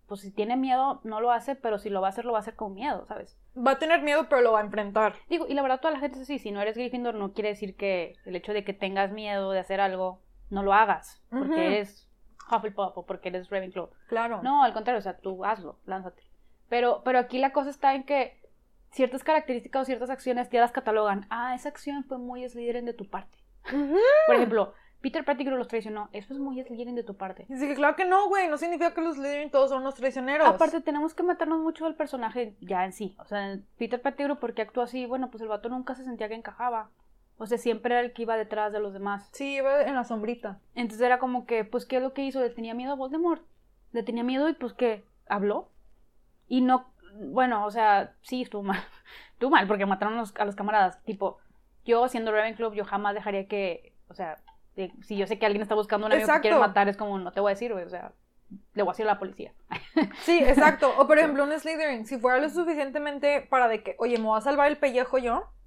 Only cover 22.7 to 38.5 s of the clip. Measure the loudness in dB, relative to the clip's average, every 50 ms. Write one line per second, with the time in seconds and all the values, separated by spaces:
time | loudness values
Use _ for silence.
22.7 | -4 -4 -6 -8 -8 -10 -12 -10 -10 -12 -12 -14 -20 _ _ _ _ -16 -10 -4
23.7 | -2 -2 0 2 4 4 6 6 6 6 6 6 6 4 4 4 2 0 0 -2
24.7 | -6 -14 _ -20 _ -8 -6 -4 -4 -2 0 0 -2 0 -2 -2 -2 -2 -4 -4
25.7 | -6 -6 -6 -6 -8 -10 -10 -10 -12 -14 -12 -12 -10 -8 -8 -8 -8 -8 -10 -10
26.7 | -12 -12 -10 -8 -8 -8 -8 -8 -10 -10 -10 -10 -10 -14 -14 -14 -8 -6 -4 -4
27.7 | 0 2 2 2 2 2 2 4 4 4 4 4 2 2 2 0 -2 -2 -2 -4
28.7 | -2 0 0 0 0 -2 -2 -4 -4 -4 -6 -4 -4 -6 -4 0 4 4 4 4
29.7 | 2 -2 -4 -6 -6 -4 -4 -4 -2 -2 -2 -2 2 6 6 6 6 6 2 2
30.7 | 2 -2 -4 -2 -2 -2 -2 -2 -2 -2 -2 -2 0 0 -2 -2 0 0 -2 -2
31.7 | -4 -4 -6 -6 -4 -4 -4 -6 -4 -6 -6 -6 -4 -6 -6 -6 -8 _ -8 -4
32.7 | -2 -2 -2 -2 -4 -8 -10 -10 -10 -14 -12 -8 -6 -6 -6 -6 -8 -10 -14 _
33.7 | _ -8 -6 -4 -4 -4 -4 -4 -2 -2 -2 -2 -2 -4 -4 -6 -4 -6 -6 -4
34.7 | -2 -4 -4 -2 -4 -6 -6 -4 -4 -4 -4 -6 -8 -10 -6 -6 -6 -6 -6 -6
35.7 | -8 -6 -8 -8 -10 -10 -10 -10 -8 -8 -8 -8 -8 -10 -12 -12 -10 -6 -4 -4
36.7 | -4 -4 -6 -8 _ _ _ _ _ _ _ _ _ -14 -6 -4 -4 -2 0 -2
37.7 | -2 0 0 0 2 2 0 -2 -4 -6 -4 -2 -2 -2 -2 -4